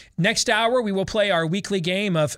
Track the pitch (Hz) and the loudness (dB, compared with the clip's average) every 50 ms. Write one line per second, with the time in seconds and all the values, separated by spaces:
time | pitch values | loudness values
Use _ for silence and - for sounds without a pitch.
0 | - _ - - 165 214 226 - - 240 220 214 226 233 254 254 233 208 196 190 | -20 _ -4 -2 0 0 0 0 0 0 2 2 2 2 2 2 0 0 0 -2
1 | 190 - - 220 202 202 180 165 165 156 170 202 - - 202 190 160 180 185 196 | -2 -2 0 0 2 2 2 0 0 0 -2 -2 -2 -2 -2 -2 -2 -2 -2 -2
2 | 208 202 170 160 151 147 - | -2 0 0 0 0 0 -2